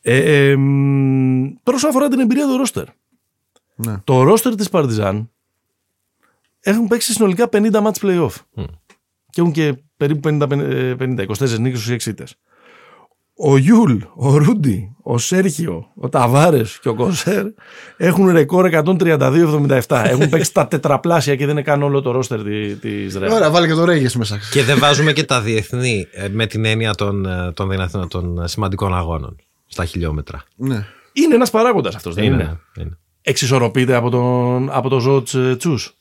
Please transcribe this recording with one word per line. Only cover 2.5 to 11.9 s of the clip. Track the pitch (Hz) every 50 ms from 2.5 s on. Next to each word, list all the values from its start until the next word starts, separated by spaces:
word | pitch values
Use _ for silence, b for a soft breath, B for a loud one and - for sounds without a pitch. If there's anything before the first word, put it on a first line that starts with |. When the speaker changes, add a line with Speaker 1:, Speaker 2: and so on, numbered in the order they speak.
| 262
Speaker 1:
ρόστερ. | 254 277 - - - 73 - _ _ _ _ _ _ _ _ _ _ _ _ _ _ _ _ _
Speaker 2:
Ναι. | - 113 113 107 95 -
Speaker 1:
Το | - 135 127
ρόστερ | 131 147 214 220 - 254 226
της | 202 214 175
Παρτιζάν | - 180 147 127 113 107 104 98 95 107 110 117 _ _ _ _ _ _ _ _ _ _ _ _ _ _ _ _ _ _ _ _ _ _ _ _ _ _
έχουν | _ 196 202 226 233 196
παίξει | 226 233 - -
συνολικά | 226 202 220 196 180 165 240 233
πενήντα | 226 208 208 226 208 214
μάτς | 208 220 208 -
play-off. | - 196 185 175 160 110 - - _ _ _
Speaker 3:
Μμ. | 117 95 - - - _ _ _ _ _ _ _ _ _ _
Speaker 1:
Και | - -
έχουν | 170 170
και | 147 160 156 147 131 127 _ _ _
περίπου | _ 147 143 156 147
πενήντα, | 139 156 151 147 147
πεν-, | 135 143 139 147 139
ε, | 131 131 131 127 127
πενήντα, | 127 131 127 127 110
είκοσι | 98 98 107 98
τέσσερις | 139 127 117 110 117
νίκες, | 131 127 120 107
είκοσι | 117